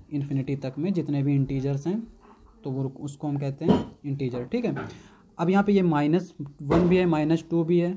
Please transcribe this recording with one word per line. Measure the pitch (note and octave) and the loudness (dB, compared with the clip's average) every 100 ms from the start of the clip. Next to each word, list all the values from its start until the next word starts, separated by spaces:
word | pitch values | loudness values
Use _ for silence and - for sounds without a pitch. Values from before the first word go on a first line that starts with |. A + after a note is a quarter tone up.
| - | -8
इन्फिनिटी | D3 C#3+ C3+ C3 C#3+ | -6 -4 -4 -4 -6
तक | C3 C#3+ | -6 -4
में | F3+ | -2
जितने | F3 C#3+ C#3+ | -2 -2 0
भी | C#3 C#3+ | 2 2
इंटीजर्स | C3+ C3+ C3+ C#3 D#3+ | 0 -2 -2 -2 -2
हैं | G#3+ A3+ - - - - _ | -4 -6 -16 -20 -20 -20 _
तो | C3+ | -8
वो, | C3 C3+ - | -4 -6 -6
उसको | C#3+ - D3+ | -12 -8 -6
हम | C#3+ | -4
कहते | C#3 C#3 E3 | -4 0 2
हैं | - - - C#3+ | 2 0 -10 -8
इंटीजर, | C#3 B2+ B2 A#2+ | -4 -4 -4 -4
ठीक | A#3+ A3+ | -4 -2
है। | C3+ G2+ - - - _ - | -4 -8 -14 -20 -20 _ -4
अब | E3+ | 2
यहाँ | G3 | 4
पे | G3+ | 4
ये | G3+ | 4
माइनस | F3+ D3 D3 D#3 E3+ - C#3+ - | 4 2 2 2 0 -12 -14 -8
वन | C#3+ E3 F3 | 0 2 4
भी | F#3 | 4
है, | F3+ | 4
माइनस | D#3 D#3 D#3+ - | 2 2 0 0
टू | E3+ | -2
भी | D#3+ F3 | 2 2
है, | F3 | 2